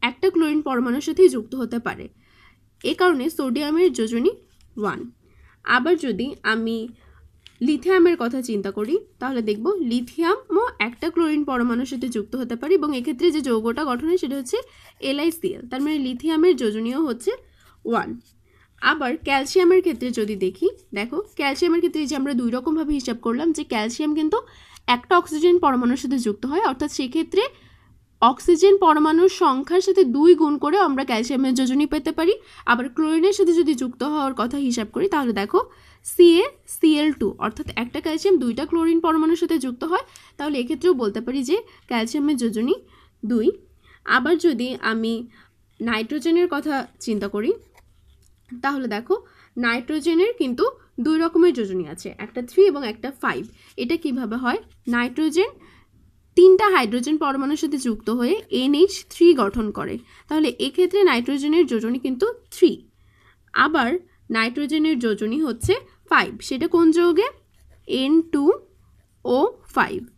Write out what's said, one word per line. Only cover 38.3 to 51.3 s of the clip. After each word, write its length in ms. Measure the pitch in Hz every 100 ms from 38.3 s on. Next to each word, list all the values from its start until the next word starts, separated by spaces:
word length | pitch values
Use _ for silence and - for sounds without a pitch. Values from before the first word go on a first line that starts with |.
| 370
দুইটা 200 | 247 233 311
ক্লোরিন 300 | 339 330 330 330
পরমাণুর 340 | 320 320 330
সাথে 140 | 339 330 254
যুক্ত 180 | 240 320
হয়, 140 | 359 539 - - _
তাহলে 180 | 294 285
এক্ষেত্রেও 320 | 247 320 330 269
বলতে 180 | 220 214 233
পারি 140 | 269 247
যে 80 | 381 453 - _
ক্যালসিয়ামের 480 | 240 226 302 285 285
যোজনী 320 | 233 214 240 466 - _ _ _
দুই। 240 | 208 240 220 - _ _ _ _ -
আবার 300 | 247 262 339 339
যদি 220 | 247 247 247 214
আমি 220 | 226 226 226 240 - _ _ _ _
নাইট্রোজেনের 680 | 226 220 226 302 330 330 359 285
কথা 200 | 302 277 240 _ -
চিন্তা 220 | 214 196 196
করি, 160 | 233 466 _ _ _ _ _ _ _ _ _ 247
তাহলে 240 | 277 285 254 202
দেখো 200 | 240 403 - _ _ -
নাইট্রোজেনের 760 | 240 233 240 311 294 330 392 480
কিন্তু 240 | 269 247 427 539 _ - 254
দুই 100 | 320
রকমের 300 | 330